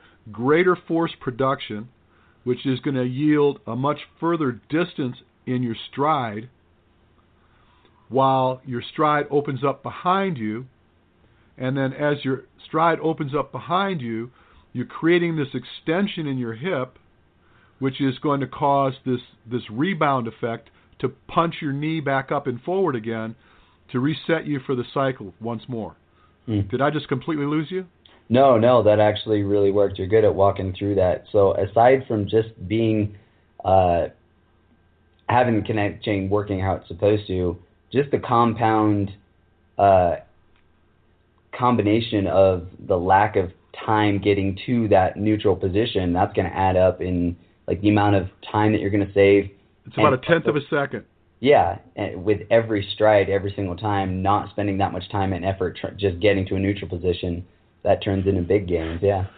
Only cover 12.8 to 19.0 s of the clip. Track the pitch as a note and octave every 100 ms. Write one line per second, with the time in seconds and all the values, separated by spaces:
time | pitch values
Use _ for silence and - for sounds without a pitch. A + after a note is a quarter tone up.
12.8 | E3+ D#3+ D#3+ D#3+ C#3+ C#3+ C3+ C3 A2+ F3
13.8 | G3 F3 A#2 A2+ B2 _ _ _ _ B2
14.8 | B2 - D#3+ F3 E3+ D#3+ C3 C3 - -
15.8 | - E3+ G3+ F3 D3 C3 A#2 A2+ E3+ C#3+
16.8 | B2+ _ _ _ _ _ _ _ _ -
17.8 | C3+ C3 C3+ B2+ D3 C#3 B2+ - C#3+ C#3
18.8 | C3+ C3